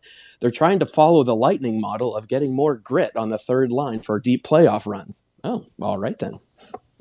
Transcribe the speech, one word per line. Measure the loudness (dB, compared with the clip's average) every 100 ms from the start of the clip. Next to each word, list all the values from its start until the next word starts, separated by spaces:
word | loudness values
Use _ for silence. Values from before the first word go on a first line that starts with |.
| -14 -20 -20 _
they're | -4
trying | 2 2 2
to | 0
follow | 4 6 6
the | 4 2
Lightning | 2 0 -2 -4
model | -4 -4 -4 -4
of | -4
getting | -4 -2 0
more | -2 -2
grit | -4 -2 -2 -4
on | -4
the | -6
third | -2 0 0
line | 0 -4 -6
for | -4 -2
deep | 0 -2 2
playoff | 4 4 2 -4
runs. | -10 -12 -18 -20 _
Oh, | -8 -8 -10 -8
all | -6 -4
right | -6 -6
then. | -8 -10 _ _ -20 -20 _ _